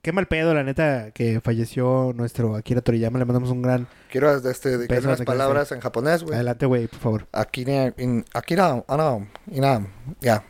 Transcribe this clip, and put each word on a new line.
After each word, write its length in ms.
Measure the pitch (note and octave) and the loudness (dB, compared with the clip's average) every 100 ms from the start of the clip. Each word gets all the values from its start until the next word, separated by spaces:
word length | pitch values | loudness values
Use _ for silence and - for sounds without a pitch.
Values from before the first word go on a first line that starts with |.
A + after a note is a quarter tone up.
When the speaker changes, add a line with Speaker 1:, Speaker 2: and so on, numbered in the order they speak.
Speaker 1:
qué 100 | - | -4
mal 160 | F3+ F3 | -2 0
pedo, 260 | D#3+ E3 | 0 2
la 80 | D3+ | 2
neta, 480 | C3+ C#3 D#3+ C3 A2 | 0 0 0 0 -4
que 300 | - A#2 A2+ | -2 0 0
falleció 720 | - A#2 A#2 - B2+ C3 B2+ | 0 0 0 0 2 2 0
nuestro 400 | A#2+ A#2 - A#2 | -2 -4 -2 -2
Akira 260 | G#2+ - A#2+ | -2 -2 0
Toriyama. 380 | A#2 A#2 A2+ B2+ | 2 2 2 0
Le 60 | |
mandamos 260 | B2 B2 B2+ | 2 0 0
un 100 | B2+ | 0
gran 280 | B2 B2+ B2 - - | 2 0 -2 -12 -6
Speaker 2:
Quiero, 240 | C3 D3 C#3+ B2+ | 2 4 4 0
este, 200 | B2+ C#3 B2+ | -2 -2 -2
dedicar 200 | A#2+ B2 | 0 0
Speaker 1:
beso 100 | C3+ | 2
Speaker 2:
unas 100 | B2+ | 0
Speaker 1:
donde 60 | B2 | 0
Speaker 2:
palabras 340 | B2+ C3+ C#3+ C#3+ | 0 2 2 0
Speaker 1:
quiera 120 | B2+ | -4
Speaker 2:
en 40 | |
japonés, 300 | A#2+ A#2 C3+ | -6 -2 0
Speaker 1:
esté. 120 | E3+ E3 | 0 0
Speaker 2:
güey. 80 | A2+ | -2
Speaker 1:
Adelante, 300 | A#2+ A#2+ C3+ | -2 0 2
güey, 200 | B2+ A2+ | 2 0
por 140 | - | -4
favor. 260 | A#2+ A2 - | -2 -2 -4
Speaker 2:
Akira, 600 | - G#2+ - B2+ C#3 C3 - | -4 -4 -4 -2 0 0 -2
in-, 260 | B2 A#2 - | -2 -2 -2
Akira, 520 | A#2+ - E3+ F3+ B2 - | -6 -2 2 2 2 -2
ah, 100 | C#3 | 0
no, 300 | D#3 A#2 G2+ - - | 0 0 -6 -14 -10
Inam, 380 | C#3+ C3+ B2 G2 G2 B2 - | 0 2 2 -2 -12 -16 -4
ya. 240 | B2 A2 | 2 2